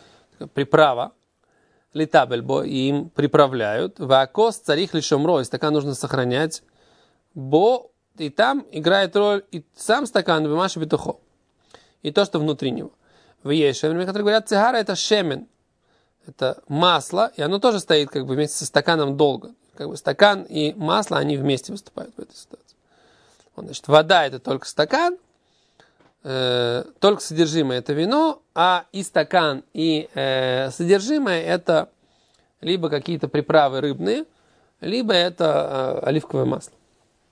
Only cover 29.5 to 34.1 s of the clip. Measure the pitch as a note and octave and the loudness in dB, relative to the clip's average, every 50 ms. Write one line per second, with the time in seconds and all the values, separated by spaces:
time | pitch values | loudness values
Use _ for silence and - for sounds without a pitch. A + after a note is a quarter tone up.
29.5 | C3+ C3 - _ - - D#3 E3 D#3 D3+ D#3+ - - C3+ C3+ C3+ C3 C3 C3 B2+ | 0 -4 -8 _ -8 -4 -2 0 0 -2 -4 -6 -6 -4 -2 -2 0 0 0 0
30.5 | B2+ B2+ C3+ C3+ B2+ - E3+ E3+ G3 G3 F#3+ A#3+ D4+ D4+ C#4 G#3+ F3+ E3 E3 E3 | -2 -2 -2 -4 -6 -4 0 2 2 2 2 0 -2 -2 0 0 -2 -2 -2 -2
31.5 | F3 F3+ - - E3+ D#3 - - _ _ _ _ _ _ _ _ _ _ _ _ | -2 -2 0 2 2 2 0 -2 _ _ _ _ _ _ _ _ _ _ _ _
32.5 | _ _ - D#3+ F3+ F#3 E3 D#3+ D3+ C#3+ - - E3+ D3+ - C3+ - D3 D3 - | _ _ -4 -4 -2 -2 -2 -2 -4 -4 -4 -6 -6 -6 -6 -4 -2 -2 0 2
33.5 | D#3+ D#3 D3 C#3 C3 C3+ C3+ D3 C#3 C3+ E3 F#3+ | 4 4 4 4 2 -2 -2 -2 -4 -2 -2 -2